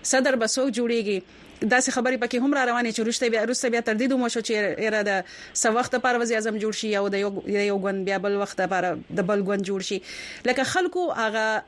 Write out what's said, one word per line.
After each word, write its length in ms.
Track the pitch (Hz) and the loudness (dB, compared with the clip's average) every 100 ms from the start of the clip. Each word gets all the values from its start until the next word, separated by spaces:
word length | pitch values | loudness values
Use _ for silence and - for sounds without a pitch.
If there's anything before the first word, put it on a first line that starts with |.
صدر 320 | - 269 269 262 | 2 2 4 2
به 100 | 220 | 0
څوک 240 | - 269 | 2 0
جوړیږي؟ 520 | 226 240 233 208 196 - - - - | 0 0 0 0 -2 -4 -20 -20 -4
داسې 260 | 220 247 262 | 2 4 2
خبرې 260 | 262 247 254 | 0 0 0
پکې 180 | 240 247 | 0 0
هم 180 | 269 | 2
را 120 | 277 254 | 2 2
روانې 260 | 240 240 220 | 0 0 0
چې 40 | |
وروسته 300 | 220 233 247 | -2 0 0
بیا، 120 | 220 | 0
وروسته 280 | 226 247 254 | 0 0 0
بیا 100 | 233 | 0
تردید 320 | 233 214 254 | 0 0 2
هم 100 | 262 | 2
وشو 180 | 240 233 | 0 -2
چې 120 | 220 220 202 - | -2 0 0 0
یاره 240 | 220 214 | 0 0
د 180 | 208 196 180 - - | 0 0 -2 -14 -10
څه 120 | - 233 | 0 2
وخت 300 | 220 247 254 | 2 2 0
لپاره 220 | 254 247 | 2 2
وزیر 180 | 233 226 | 2 0
اعظم 220 | 214 214 | 0 -2
جوړ 140 | 214 | -2
شي 240 | 208 220 202 | -2 -2 0
او 140 | 202 | 0
د 60 | 196 | 0
یو، 140 | 202 | -2
د 200 | 196 - | -4 -2
یو 300 | 202 202 202 | 0 2 0
ګوند 260 | 190 196 185 | 0 -2 0
بیا 120 | 196 | 0
بل 180 | 202 202 | 0 0
وخت 260 | 196 - | -2 -2
لپاره 360 | 180 190 180 165 - - | 0 2 0 -2 -4 -2
د 60 | |
بل 200 | 185 208 | 0 2
ګوند 220 | 190 202 | 2 -2
جوړ 160 | 190 196 | -2 -4
شي. 220 | 185 196 - - - - 240 | -2 -6 -6 -14 -14 -6 -2
لکه 180 | 262 | 0
خلکو 480 | 262 359 359 359 349 | 0 0 0 0 -2
هغه 520 | - 220 214 220 214 | 0 -2 0 0 -2